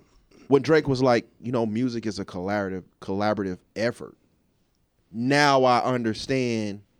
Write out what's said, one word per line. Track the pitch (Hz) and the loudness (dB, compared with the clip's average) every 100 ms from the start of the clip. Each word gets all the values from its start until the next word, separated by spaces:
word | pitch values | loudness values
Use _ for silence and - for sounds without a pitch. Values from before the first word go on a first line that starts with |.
| _ _ _ _ - | _ _ _ _ 2
when | 139 | 2
Drake | 127 156 139 | 4 2 2
was | 127 | 2
like, | 131 120 - _ | 4 2 0 _
you | 110 | -6
know, | 123 | -2
music | 113 107 127 117 | -2 -2 -2 -4
is | 107 95 | -6 -8
a | |
collaborative, | 95 92 92 104 98 92 - _ | -8 -8 -4 -4 -4 -6 -12 _
collaborative | - 98 104 104 95 90 _ - | -8 -2 0 0 -4 -6 _ -4
effort. | 117 117 50 - _ _ _ _ _ _ _ _ _ | -4 -4 -14 -20 _ _ _ _ _ _ _ _ _
Now | 107 123 143 147 135 | -6 0 4 4 4
I | 127 120 | 4 4
understand. | 123 123 113 107 - 131 123 113 104 101 - _ | 2 -2 -2 -6 -4 -2 -2 -4 -6 -10 -16 _